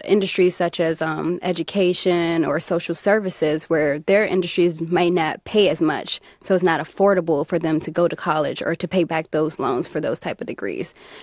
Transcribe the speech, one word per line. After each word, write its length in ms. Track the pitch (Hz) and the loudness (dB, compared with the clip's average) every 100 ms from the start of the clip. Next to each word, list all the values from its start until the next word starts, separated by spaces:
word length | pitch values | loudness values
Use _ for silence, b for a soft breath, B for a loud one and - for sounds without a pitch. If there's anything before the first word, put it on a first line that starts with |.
| - | 0
industries 500 | 202 190 - 180 - | 2 2 2 2 2
such 240 | 170 - | -2 0
as, 220 | 165 160 | -2 0
um, 380 | 160 156 156 180 | -4 -2 -4 -2
education 1040 | 180 170 160 202 180 175 185 175 170 165 147 | -4 -4 -4 0 2 2 2 2 2 0 0
or 140 | 151 | -2
social 360 | - 170 - 170 | -2 -2 -2 -2
services, 680 | 202 214 190 - 156 151 - | 2 2 0 -2 0 0 0
where 340 | 160 147 147 | 0 2 0
their 240 | 151 196 | 2 2
industries 580 | 214 185 175 - 175 160 | 4 0 0 2 0 0
may 280 | 165 175 175 | -2 2 2
not 340 | 175 156 - | 2 0 -4
pay 240 | - 214 190 | -2 2 2
as 120 | 156 | 2
much, 400 | 156 131 - - b b | 2 0 -2 -6 b b
so 140 | - 185 | 0 2
it's 80 | |
not 160 | 175 160 | 2 0
affordable 680 | 151 - 196 190 165 147 151 | -2 2 4 4 2 0 0
for 140 | 170 | -2
them 200 | 160 156 | 0 -2
to 120 | 156 | -2
go 160 | 156 175 | 0 0
to 80 | 165 | 0
college 460 | 180 156 143 131 | -2 0 -2 -2
or 140 | - 160 | -4 -4
to 120 | 175 | -2
pay 160 | 190 | 0
back 280 | 165 160 160 | 0 -2 -2
those 280 | 156 156 - | 0 0 -2
loans 280 | 131 123 - | -2 -2 -4
for 120 | 156 | -4
those 200 | 123 165 | -4 -4
type 200 | 175 - | -6 -8
of 60 | - | -8
degrees. 460 | - 98 71 185 B B B | -8 -6 -6 -8 B B B